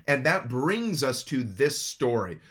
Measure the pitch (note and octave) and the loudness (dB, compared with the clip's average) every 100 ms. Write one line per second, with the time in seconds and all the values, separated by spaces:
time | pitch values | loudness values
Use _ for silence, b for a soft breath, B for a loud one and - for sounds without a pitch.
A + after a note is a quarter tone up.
0 | - C#3 C#3+ F#3 A#2 B2 D3+ A3 A#3 D#3 | -2 2 2 0 0 0 2 0 0 0
1 | C3+ B2 - C3+ A2+ F#2+ D3 D3 - - | 0 -2 -4 -4 -4 2 2 2 -6 -2
2 | B2 A#2 F#2 D#2 b | 0 2 -2 -8 b